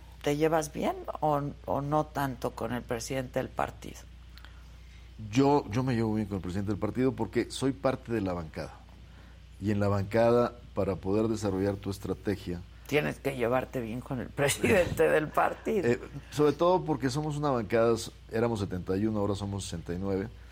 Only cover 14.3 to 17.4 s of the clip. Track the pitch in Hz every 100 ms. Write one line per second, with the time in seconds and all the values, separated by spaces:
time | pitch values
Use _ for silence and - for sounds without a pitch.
14.3 | - 143 - 247 208 170 - 233 156 156
15.3 | - - - - 220 165 - - 143 -
16.3 | - 151 147 175 180 143 143 135 131 151
17.3 | 147